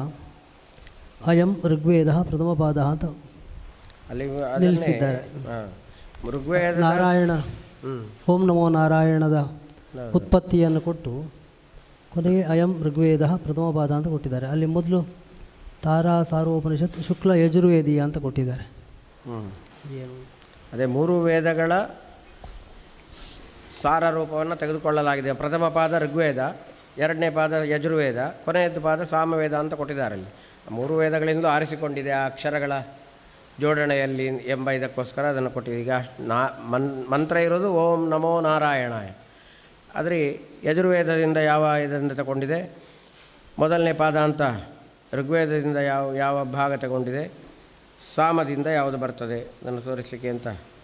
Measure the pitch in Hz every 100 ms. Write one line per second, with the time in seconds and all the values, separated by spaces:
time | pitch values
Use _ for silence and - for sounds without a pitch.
0 | 143 143 - - - - - - - -
1 | - - 165 170 180 190 165 156 160 170
2 | 156 160 180 156 170 160 156 147 139 151
3 | 165 - - - - - - - - -
4 | - 120 139 139 139 175 180 170 160 117
5 | 135 127 - 143 123 117 101 95 - -
6 | - - 117 139 139 180 175 175 165 175
7 | 180 180 175 160 - - - - 127 123
8 | 107 107 - 180 185 170 170 160 156 160
9 | 160 160 156 151 139 151 - - - 131
10 | 120 175 - 185 180 175 165 160 170 160
11 | 123 127 156 - - - - - - -
12 | - 175 170 185 160 165 175 175 151 147
13 | 160 151 151 180 - 156 165 156 147 147
14 | 160 151 143 127 131 156 160 165 170 180
15 | 156 - - - - - - - 156 160
16 | 170 170 165 160 165 160 156 151 175 -
17 | 160 180 190 175 165 170 175 165 147 147
18 | 147 151 139 135 127 127 - - - -
19 | - - 120 113 101 98 - - 143 135
20 | 127 127 127 - - - - 120 127 131
21 | 170 175 170 165 165 160 165 180 - -
22 | - - - - - - - - - -
23 | - - - - - - - - 143 160
24 | 165 160 156 156 160 160 151 156 156 151
25 | 147 139 135 - 147 165 165 160 160 165
26 | 147 156 156 131 135 - - - - -
27 | 156 160 165 156 156 156 151 151 160 156
28 | 139 120 143 - - 175 175 165 156 156
29 | 175 160 165 160 151 147 151 151 143 139
30 | 117 98 95 - - - - 113 139 160
31 | 160 160 156 160 160 147 151 156 151 139
32 | 139 135 135 131 151 147 143 139 120 -
33 | - - - - - - 147 151 147 139
34 | 135 131 131 127 123 131 131 131 127 127
35 | 120 - 147 135 127 123 123 120 117 127
36 | 123 - 123 120 131 - 117 123 139 135
37 | 127 139 156 170 170 175 202 170 170 170
38 | 165 156 165 170 156 156 147 135 123 113
39 | 98 95 - - - - - - - -
40 | 165 170 143 - - - 143 160 185 175
41 | 160 160 160 156 151 151 151 147 143 143
42 | 143 135 135 135 135 165 185 - - -
43 | - - - - - - 156 170 165 156
44 | 156 151 151 151 139 104 - - - -
45 | - 131 139 165 156 151 147 143 139 139
46 | 139 135 139 139 131 135 139 135 127 127
47 | 123 135 175 - - - - - - -
48 | - - 160 165 143 143 156 151 139 131
49 | 127 123 117 120 123 - 127 123 127 127
50 | 120 120 123 120 120 87 - -